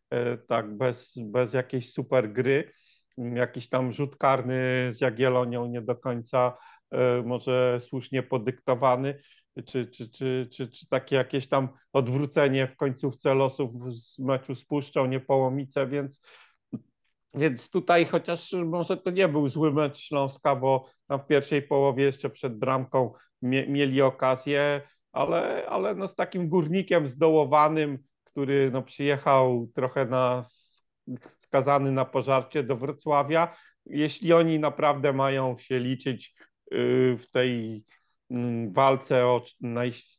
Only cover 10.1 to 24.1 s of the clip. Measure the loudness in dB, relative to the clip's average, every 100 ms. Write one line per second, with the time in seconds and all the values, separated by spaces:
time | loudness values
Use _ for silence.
10.1 | -8 -4 -4 -6 -10 -12 -14 -4 -4 0
11.1 | 0 0 -4 0 0 0 -6 _ -2 0
12.1 | -2 0 2 2 2 -2 -2 -4 -2 -6
13.1 | -2 2 2 2 0 -6 -8 -12 -14 -16
14.1 | -8 -2 -2 -4 -12 -6 -6 -2 -2 -2
15.1 | -2 0 0 2 -2 -4 -4 -2 -4 -6
16.1 | -12 _ -20 _ _ _ -16 _ _ _
17.1 | _ _ -2 -2 -2 -6 -2 2 4 4
18.1 | 0 -2 -8 -6 -6 -4 -4 -2 -4 -2
19.1 | 0 2 2 0 0 0 2 -2 -4 -6
20.1 | -4 -4 -2 0 0 2 0 -2 _ -8
21.1 | -6 2 0 2 -2 0 2 2 2 0
22.1 | 0 -8 -8 -10 -4 -2 -2 0 -2 -2
23.1 | -6 _ _ -2 0 0 0 2 4 2